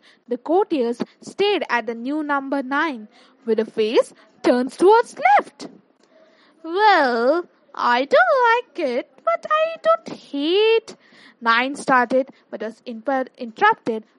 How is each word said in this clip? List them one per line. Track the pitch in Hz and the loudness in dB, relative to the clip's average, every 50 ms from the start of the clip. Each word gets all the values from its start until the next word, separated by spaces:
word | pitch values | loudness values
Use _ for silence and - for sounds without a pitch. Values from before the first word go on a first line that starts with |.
| _ _ _ _ _ - | _ _ _ _ _ -10
the | 247 247 - - | -8 -8 -4 0
courtiers | 320 381 427 - 339 277 233 233 247 - - - _ _ | 0 0 0 0 -2 -2 -2 -4 -4 -6 -8 -12 _ _
stared | - - - - 392 415 415 311 - - | -20 -10 -4 -2 -2 0 0 -2 -4 -4
at | - 240 226 | -4 -4 -4
the | 240 226 | -6 -10
new | 233 233 269 294 311 | -8 -8 -6 -6 -6
number | 302 294 285 277 269 277 285 277 | -4 -4 -4 -4 -4 -4 -6 -6
nine | 262 254 277 285 320 330 262 220 208 - _ _ _ _ _ _ - | -4 -4 -4 -4 -4 -4 -6 -10 -14 -18 _ _ _ _ _ _ -4
with | 226 214 220 | -4 -2 -2
a | 220 214 - 220 | -2 -4 -4 -4
face | 214 214 226 - - - - _ _ _ _ _ - 330 | -2 0 2 0 0 0 -4 _ _ _ _ _ 0 0
turned | 247 247 262 269 | 2 2 0 -4
towards | - - 349 392 440 466 466 - - - 587 762 | -2 2 4 6 6 4 2 0 -4 -2 2 2
left. | 831 740 - - _ - - - - - _ _ _ _ _ _ _ _ _ _ _ _ _ _ _ _ | 4 2 2 -2 _ -18 -18 -18 -20 -20 _ _ _ _ _ _ _ _ _ _ _ _ _ _ _ _
"Well, | - 320 339 392 427 427 381 330 277 247 240 226 233 254 311 349 339 - _ _ _ _ - | -10 -6 0 2 4 6 6 6 4 2 2 0 2 2 0 0 -2 -8 _ _ _ _ -10
I | - - 240 240 247 277 - - | -4 -2 0 0 0 0 2 4
don't | 605 740 698 587 508 494 453 | 4 4 4 2 2 4 2
like | 453 494 466 _ - - 320 254 233 | 2 2 -2 _ -8 -6 -4 -4 -4
it, | 262 330 _ _ _ - 659 | -4 -6 _ _ _ -4 -4
but | 679 659 659 640 622 622 | -4 -4 -2 -2 0 0
I | 640 659 659 640 - 640 | 0 -2 -4 -2 0 0
don't | 659 659 - - - - - - | 0 0 -2 -10 -16 -16 -16 -10
hate," | - 285 285 320 359 403 440 453 453 453 - - - _ _ _ _ - - - _ - | -8 -4 -2 0 2 2 2 2 2 0 -2 -6 -20 _ _ _ _ -20 -20 -20 _ -6
Nine | 233 226 226 233 254 269 285 - | 0 0 2 2 0 -2 -6 -6
started, | - - 269 247 240 226 262 254 269 - - _ _ - | -2 2 2 2 2 2 0 -2 -2 -2 -8 _ _ -16
but | - 208 | -14 -12
was | 214 226 220 _ - | -12 -12 -12 _ -16
imper-, | 247 233 220 220 285 269 262 254 - _ - 247 | -16 -14 -10 -6 -4 -4 -4 -4 -6 _ -16 -16
interrupted | 226 220 - 392 427 453 - - - 220 220 220 _ _ | -12 -4 0 0 0 0 0 -4 -8 -8 -8 -10 _ _